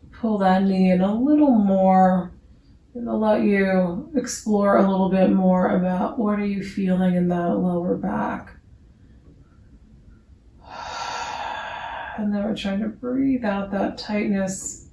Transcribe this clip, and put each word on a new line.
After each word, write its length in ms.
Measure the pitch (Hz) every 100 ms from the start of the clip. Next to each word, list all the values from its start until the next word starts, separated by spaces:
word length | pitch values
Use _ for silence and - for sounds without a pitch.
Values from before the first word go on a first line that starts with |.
| -
pull 260 | - 226 208
that 260 | 190 190
knee 260 | 196 190 185
in 100 | 180
a 140 | 190
little 400 | 220 269 302 285
more. 800 | 226 196 190 190 185 185 185 180 - - - _ - _
It'll 240 | 240 233 220
let 240 | 214 220
you 680 | 214 196 196 190 180 180 302 294
explore 600 | - - - 208 202 196
a 100 | 190
little 200 | 190 190
bit 220 | 190 196
more 460 | 190 185 185 185 196
about 420 | 180 180 208 -
what 220 | 208 208
are 60 | 202
you 160 | 196
feeling 520 | 196 - 190 185 185
in 140 | 180 175
that 280 | 175 175 202
lower 400 | 180 175 175 196
back. 580 | 185 214 - 208 - - - - - _ - - - - - - - - - - - - _ - _ -
<sighs> 1500 | - - - - - - - - - - - - - - - -
And 160 | 208
then 80 | 202
we're 140 | 208 208
trying 240 | 202 196
to 80 | 214
breathe 560 | - 247 254 277 254
out 260 | 220 196 196
that 260 | 196 - -
tightness 920 | - 208 220 196 190 190 - - -